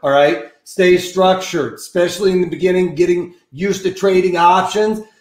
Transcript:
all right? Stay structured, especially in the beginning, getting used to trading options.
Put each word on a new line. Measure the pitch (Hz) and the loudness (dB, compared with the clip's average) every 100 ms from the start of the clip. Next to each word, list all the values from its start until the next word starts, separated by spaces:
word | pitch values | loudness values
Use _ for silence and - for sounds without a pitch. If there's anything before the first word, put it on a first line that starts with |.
all | 143 | 0
right? | 139 147 170 - _ - | 4 4 0 -8 _ -12
Stay | - 180 180 | -2 2 2
structured, | - 185 185 185 - 170 123 - | 0 0 2 0 -2 -6 -6 -8
especially | - 175 175 175 196 | -8 -2 -2 0 0
in | 185 | 0
the | 170 | -2
beginning, | 147 185 180 180 151 | -2 0 2 0 0
getting | 175 175 175 - _ | 0 0 -4 -12 _
used | 135 196 190 | -6 -4 -4
to | 190 | -6
trading | 185 196 185 185 175 | -2 0 2 2 2
options. | 175 185 180 202 214 214 - _ | 4 4 2 0 -2 -2 -8 _